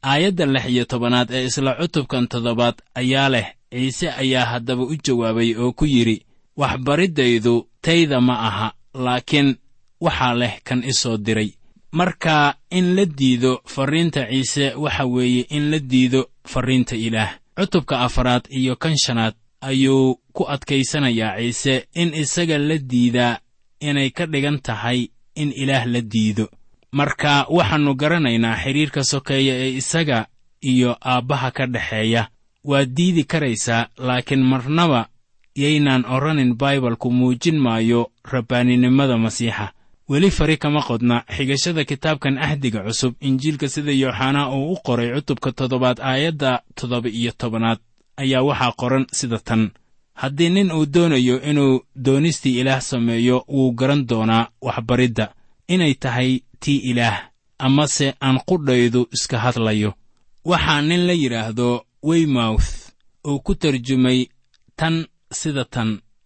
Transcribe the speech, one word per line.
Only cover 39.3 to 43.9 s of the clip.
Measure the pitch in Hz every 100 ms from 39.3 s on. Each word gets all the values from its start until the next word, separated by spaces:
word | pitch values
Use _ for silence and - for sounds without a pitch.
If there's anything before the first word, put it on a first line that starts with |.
| - 117 107 101 - _ _ _
Weli | 139 190
fari | - 151 156
kama | 151 147
qodna | - 117 120 120 - -
xigashada | 135 135 175 160
kitaabkan | 143 139 165 151 139 135
Ahdiga | 151 147 135 107
Cusub. | 98 113 131 117
Injiilka | 139 131 147 147 143
sida | 156 147